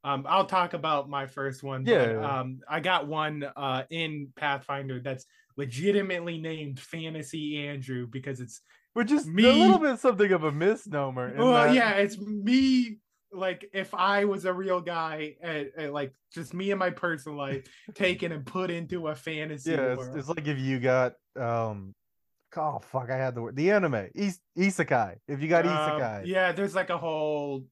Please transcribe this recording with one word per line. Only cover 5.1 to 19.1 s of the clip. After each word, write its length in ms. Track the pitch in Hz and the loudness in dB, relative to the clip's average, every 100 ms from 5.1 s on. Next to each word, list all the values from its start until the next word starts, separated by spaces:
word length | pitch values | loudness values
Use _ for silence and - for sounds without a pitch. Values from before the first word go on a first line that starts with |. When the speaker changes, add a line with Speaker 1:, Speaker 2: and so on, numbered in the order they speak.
| 131 - _ _ - | -8 -12 _ _ -10
Speaker 1:
legitimately 840 | 139 120 190 202 196 175 170 165 | -8 -2 2 2 0 -4 -4 -6
named 420 | 160 160 143 131 | -6 -8 -8 -10
Fantasy 840 | - 165 160 160 151 165 151 147 143 | -10 -10 -8 -8 -8 -6 -6 -4 -6
Andrew 420 | 143 131 127 120 | -8 -6 -6 -6
because 340 | 131 135 131 | -8 -8 -8
it's 200 | 123 - _ _ _ | -10 -16 _ _ _
Speaker 2:
Which 180 | 226 226 | -2 2
is 160 | 294 160 | 2 2
Speaker 1:
me. 220 | 175 233 | 6 8
Speaker 2:
a 40 | |
little 260 | 285 370 370 | 10 8 8
bit 200 | 302 240 | 4 4
something 320 | 262 196 208 | 2 4 4
of 120 | 185 | 4
a 80 | 156 | 2
misnomer 760 | 147 180 226 - 147 135 127 123 | 2 2 2 -2 -4 -2 -4 -6
in 80 | - | 2
Speaker 1:
Well, 160 | 247 | 6
Speaker 2:
that 200 | 240 233 | 8 8
Speaker 1:
yeah, 180 | 254 226 | 6 6
it's 260 | 196 208 214 | 4 2 -2
me, 800 | 202 208 202 254 269 254 240 214 _ _ _ | -6 -4 2 4 6 4 2 -6 _ _ _
like, 380 | 190 185 180 - | -4 -4 -4 -6
if 200 | 190 190 | -6 -6
I 320 | 190 190 202 202 | 0 4 4 2
was 200 | 196 185 | 0 -2
a 80 | |
real 280 | 180 190 180 | -2 0 0
guy, 540 | 170 170 160 156 151 - | 0 -4 -4 -4 -8 -8
and, 280 | 170 156 139 156 | -6 -6 -6 -6
and, 160 | 151 | -6
like, 200 | 147 135 _ _ | -4 -6 _ _
just 200 | - 131 | -14 -10
me 180 | 175 196 | -6 -2
in 60 | 196 | 0
my 120 | 185 | 0
personal 480 | 175 175 160 156 147 | 0 -4 -4 -6 -8
life 300 | 139 139 - - | -6 -6 -8 -20
Speaker 2:
<laughs> 120 | - - | -20 0
Speaker 1:
taken 360 | 190 175 175 | 0 0 -4
and 140 | 156 135 | -6 -6
put 260 | 185 185 | -4 -4
into 360 | 170 160 180 | -4 -6 -6
a 80 | 160 | -4